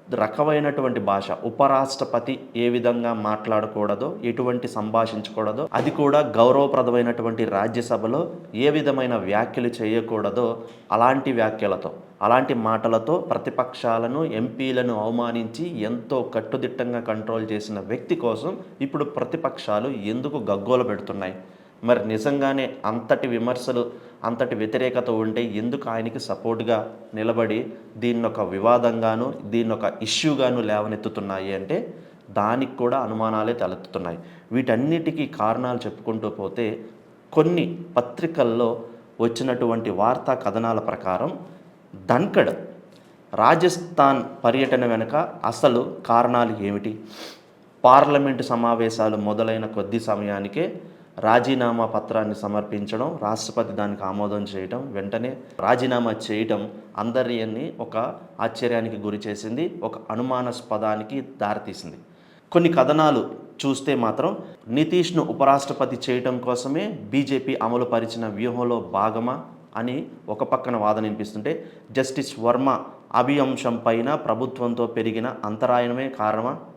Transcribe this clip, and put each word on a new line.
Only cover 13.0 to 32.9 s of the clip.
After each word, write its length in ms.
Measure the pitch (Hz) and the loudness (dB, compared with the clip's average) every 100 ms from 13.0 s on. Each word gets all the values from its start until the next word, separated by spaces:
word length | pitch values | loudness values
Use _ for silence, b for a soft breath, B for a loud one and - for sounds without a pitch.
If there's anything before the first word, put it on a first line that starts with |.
| 117 175 | 2 0
ప్రతిపక్షాలను, 1080 | - 117 - 123 123 - 120 113 117 139 | 0 -2 -2 -2 -4 -2 0 0 0 -2
ఎంపీలను 760 | 165 110 113 127 131 127 123 110 | -2 -2 -4 -2 0 0 0 0
అవమానించి 800 | 107 117 120 117 110 110 175 160 | 0 0 -2 -2 -6 -6 -8 -4
ఎంతో 500 | 107 120 117 131 120 | -4 -4 -2 -2 0
కట్టుదిట్టంగా 640 | - - 131 123 - 123 120 | -4 -4 -4 -4 -4 -4 -2
కంట్రోల్ 460 | 117 110 107 113 110 | -2 -4 -2 -4 -2
చేసిన 280 | 107 104 104 | -4 -4 -8
వ్యక్తి 360 | 92 113 - 170 | -6 -6 -2 -2
కోసం 420 | 120 110 156 196 B B | 0 -2 -4 -8 B B
ఇప్పుడు 240 | 139 147 | -6 -2
ప్రతిపక్షాలు 840 | 143 - 120 165 135 - - 104 127 | -4 -2 -4 -2 -4 -4 -2 -2 0
ఎందుకు 480 | 123 101 120 143 143 | -4 -4 -4 -4 -6
గగ్గోలు 480 | 104 98 101 127 | -2 -2 2 2
పెడుతున్నాయి? 500 | 113 101 - 98 92 92 B B B B | 2 -2 -6 -6 -6 -8 B B B B
మరి 240 | 113 120 104 | 2 4 4
నిజంగానే 640 | 110 143 143 139 139 131 - 101 | 0 0 2 2 0 -2 -4 -4
అంతటి 400 | 117 113 135 131 | -4 0 0 2
విమర్శలు, 640 | 117 117 127 - 120 120 B B B | 0 0 -2 -2 -2 -2 B B B
అంతటి 300 | 113 120 123 | -6 -2 -2
వ్యతిరేకత 560 | 117 107 120 127 123 120 | 0 -2 0 0 0 0
ఉంటే 340 | 110 110 110 | 0 0 0
ఎందుకు 460 | 120 104 117 135 127 | -2 -2 -4 -4 -4
ఆయనకి 300 | 113 113 113 | -4 -4 -6
సపోర్ట్గా 720 | - 104 113 113 113 110 - - - | -6 -6 -2 -2 0 0 0 -10 -12
నిలబడి 520 | 107 110 113 110 110 - B B 110 | -4 0 2 2 0 -4 B B -4
దీన్నొక 440 | 117 117 117 101 | -2 0 0 -2
వివాదంగాను, 920 | 95 95 110 123 120 113 113 110 127 - | -4 2 4 6 4 2 0 0 -2 -6
దీన్నొక 480 | 104 113 113 110 104 - | -2 0 0 0 -2 -4
ఇష్యూగాను 580 | 110 - 160 135 127 123 | -4 0 0 2 2 2
లేవనెత్తుతున్నాయి 920 | 107 104 107 107 107 107 98 95 95 | 0 0 0 -4 -6 -6 -6 -4 -4
అంటే, 400 | 98 98 175 247 B B B - | -6 -2 -4 -4 B B B -6
దానికి 460 | 101 104 123 135 - | 0 2 0 -2 0
కూడా 220 | 123 | 0